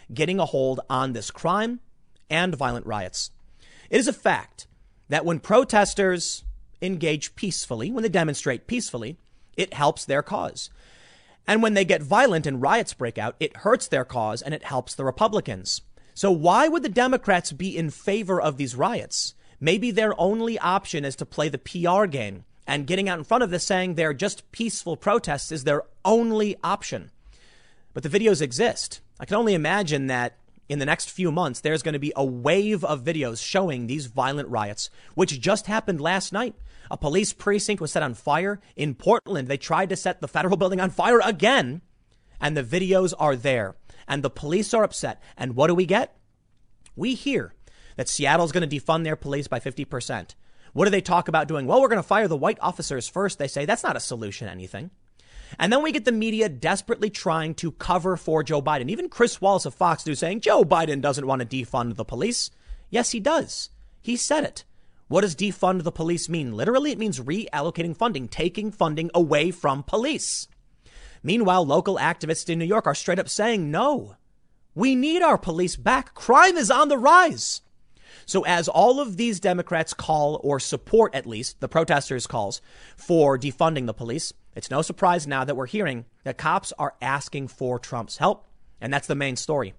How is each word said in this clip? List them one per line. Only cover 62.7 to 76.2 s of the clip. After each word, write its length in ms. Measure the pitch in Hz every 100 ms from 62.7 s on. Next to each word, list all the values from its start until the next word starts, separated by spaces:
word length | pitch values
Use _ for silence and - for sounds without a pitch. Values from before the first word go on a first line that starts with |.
| - -
Yes, 240 | 220 240
he 80 | 226
does. 500 | 226 320 - - - - - -
He 160 | - 240
said 260 | - 302
it. 220 | - - - - - - -
What 140 | 156
does 120 | 202
defund 480 | 147 196 - 180 185
the 80 | 165
police 380 | - 165 175 -
mean? 280 | 165 131 107
Literally, 360 | 156 262 294
it 60 | 202
means 200 | 220 131
reallocating 800 | 123 185 202 147 156 170 170 156
funding, 320 | 233 151 120
taking 420 | - 165 208 208
funding 400 | - 165 151 165
away 380 | 175 160 147 165
from 320 | 180 147 135
police. 640 | - 214 269 294 - - - - _ _ - - - -
Meanwhile, 460 | 135 220 196 185 151
local 300 | 143 165 185
activists 520 | 147 170 151 156 -
in 120 | 165
New 40 |
York 220 | 165 214 160
are 80 |
straight 240 | 143 - 175
up 100 | -
saying, 440 | - 214 220 151
"No, 420 | 160 269 285 101 - _ _ _ _ _
we 220 | 156 254
need 260 | 262 285 339
our 160 | 330 220
police 380 | - 165 180
back. 400 | - 120 262 -
Crime 420 | -